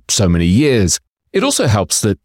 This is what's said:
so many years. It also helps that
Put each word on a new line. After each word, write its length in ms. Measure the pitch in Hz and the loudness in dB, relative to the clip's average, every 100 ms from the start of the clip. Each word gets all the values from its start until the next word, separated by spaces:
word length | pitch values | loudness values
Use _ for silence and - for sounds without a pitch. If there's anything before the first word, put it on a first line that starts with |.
| - | -4
so 180 | - 95 | -2 0
many 200 | 85 85 | 2 2
years. 520 | 98 147 123 90 - _ _ _ | 2 2 2 0 -4 _ _ _
It 120 | 196 | -4
also 240 | 269 277 147 | -2 -2 0
helps 340 | 104 90 - | 0 -2 -2
that 180 | 110 101 | -2 -4